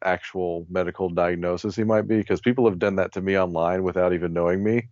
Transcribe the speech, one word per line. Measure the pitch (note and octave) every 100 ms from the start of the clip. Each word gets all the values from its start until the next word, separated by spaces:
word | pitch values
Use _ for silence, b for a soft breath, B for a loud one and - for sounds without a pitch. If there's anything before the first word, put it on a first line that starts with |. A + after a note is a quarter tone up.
actual | F#2 F2+ - F#2+ F2+ E2+ E2+
medical | F#2 F2 - F#2
diagnosis | E2+ F2 F2 F2 F2 G#2+ G#2
he |
might | G#2+ G#2+ G#2
be, | A2
'cause | G2 F#2
people | B2 B2 A#2
have | F2
done | G2+ F#2+
that | F#2
to | F#2+
me | F#2+ F#2+
online | F2+ E2+ E2+ F#2
without | F#2 F2+ F2+
even | F2 E2+
knowing | E2+ E2+ F#2+
me. | G#2 A#2+ A#2+